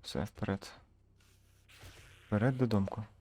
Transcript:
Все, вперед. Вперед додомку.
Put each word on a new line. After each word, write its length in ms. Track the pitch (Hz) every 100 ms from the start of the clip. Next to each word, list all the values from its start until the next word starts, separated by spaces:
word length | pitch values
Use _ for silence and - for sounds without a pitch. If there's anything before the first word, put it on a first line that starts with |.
Все, 200 | - -
вперед. 480 | 95 - 107 98 - - - _ _ _ _ _ _ _ _ - - - - - -
Вперед 300 | 107 117 131
додомку. 460 | 123 107 98 - 110 -